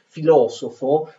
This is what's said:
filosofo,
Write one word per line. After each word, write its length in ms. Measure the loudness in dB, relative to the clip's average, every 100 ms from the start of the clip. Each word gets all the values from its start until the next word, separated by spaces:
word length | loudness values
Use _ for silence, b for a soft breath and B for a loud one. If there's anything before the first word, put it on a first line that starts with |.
| _
filosofo, 1080 | -4 2 4 2 -4 -12 -8 -2 -2 -4